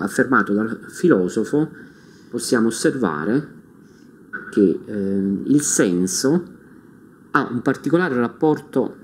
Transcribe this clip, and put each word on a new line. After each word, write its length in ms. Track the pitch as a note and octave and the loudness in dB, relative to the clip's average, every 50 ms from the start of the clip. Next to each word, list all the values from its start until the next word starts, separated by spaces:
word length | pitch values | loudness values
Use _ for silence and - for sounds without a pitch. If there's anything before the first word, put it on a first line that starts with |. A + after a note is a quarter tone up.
| E2+ | -6
affermato 500 | G2+ - - B2+ A#2+ C3 A2+ G2 - G2+ | -2 0 0 2 2 2 2 2 2 0
dal 260 | G#2 A2 A2+ A2+ - - - | -2 -2 -2 -6 -10 -12 -16
filosofo 800 | - - - E3+ C#3 F#2+ F2+ F2 - A2+ G#2+ - - D3 D#3 D3 - - - - - - - - - - - - | -6 0 2 4 4 4 2 0 -2 -2 -2 0 0 -2 -2 -2 -6 -12 -20 -20 -20 -20 -20 -20 -20 -20 -16 -12
possiamo 380 | - A#2 - - C3 A#2 A2+ | -10 -8 -2 0 0 2 2
osservare 800 | A2+ A2+ - - D#3+ - C3+ A#2 F2+ D2+ D2+ D#2 F#2 A#2 C#3+ D3+ - - - - - - - - - - - - - - - - - - - - - | 0 0 0 0 0 0 0 0 0 0 -2 -2 0 0 -2 -2 -6 -12 -20 -20 -20 -20 -20 -20 -20 -20 -20 -20 -20 -20 -20 -18 -16 -16 -16 -14 -2
che, 280 | - A2 G2+ F2 C#2+ - - | 2 4 4 4 4 0 -4
eh, 540 | - G#2+ G#2 G2 G2 G2 G2 G2 G2 G2 F#2 - | -8 -6 -4 -4 -2 -2 0 0 0 -2 -2 0
il 160 | - C3+ D3 | 2 2 2
senso 840 | C#3+ - - - C#3 G2 F2 F2 F#2 F#2 - - - C3 D#3 F3+ F3 - - - - - - - - - - - - - - - - - | 2 2 0 2 2 2 2 0 0 0 -2 0 0 2 2 0 -2 -4 -12 -20 -20 -20 -20 -20 -20 -20 -20 -20 -20 -20 -20 -20 -8 -4
ha 160 | - D3 B2 - | -2 -2 -2 -2
un 120 | A#2+ A#2+ - | -4 -2 0
particolare 520 | C#3 B2+ - - C#3+ D#3 E3+ F#3 E3+ C3 | -2 -2 -2 0 0 2 2 2 0 0
rapporto 800 | B2 A#2+ A#2 - - D#3+ D#3 D3+ D3 - - - C3 A#2 - - - | 0 -2 -2 -2 0 0 2 2 0 -4 -4 -2 -2 -2 -2 -4 -12